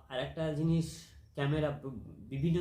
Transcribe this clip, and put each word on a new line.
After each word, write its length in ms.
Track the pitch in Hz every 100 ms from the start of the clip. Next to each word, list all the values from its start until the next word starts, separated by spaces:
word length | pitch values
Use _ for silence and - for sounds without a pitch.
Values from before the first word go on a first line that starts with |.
| -
আর 100 | 127
একটা 240 | 143 165 160
জিনিস 340 | 147 165 165 160 - - - -
ক্যামেরা, 360 | - 143 151 151
বি-, 320 | 143 135 110 - - 110
বিভিন্ন 280 | 139 165 170